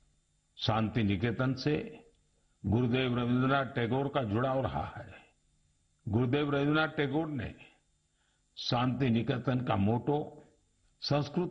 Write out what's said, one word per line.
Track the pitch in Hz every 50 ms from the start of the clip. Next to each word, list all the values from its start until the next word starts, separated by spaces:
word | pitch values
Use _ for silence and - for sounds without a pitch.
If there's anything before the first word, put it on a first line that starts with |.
| _ _ _ _ _ _ _ _ _ _ _ -
शांति | - - 110 110 113 104 - 123 110
निकेतन | 98 101 90 113 120 113 - 131 127 131
से | 127 - 147 151 - - - - - - - _ _ _ _ _ _ _ _ _ _ -
गुरुदेव | 95 98 117 127 120 117 127 131 127 120 123
रविंद्रनाथ | 123 120 123 127 127 131 139 139 135
टैगोर | 110 - 123 120 107 120 135 139 139
का | 139 147 127
जुड़ाव | 104 98 110 127 131 131 135
रहा | 127 92 69 71 76 - - -
है। | - - - - - _ _ _ _ _ _ _ _ _ _ _ _ _ _ _ _ 117
गुरुदेव | 101 117 127 123 127 147 151 143
रविंद्रनाथ | 139 139 143 147 151 156 156 151
टैगोर | 151 - 143 143 135 156 165 156
ने | 151 127 95 82 - - - - _ _ _ _ _ _ _ _ _ _ _ _ _ _ _ _ _ -
शांति | - - - 120 123 127 120 - 139 127
निकेतन | 113 117 120 120 131 120 - - 127 127
का | 127 - 110
मोटो | 101 98 101 113 117 - - 147 147 156 - - - - - _ _ _ _ _ _ _ _ _ _
संस्कृत | - - 143 147 143 - - 175 180 175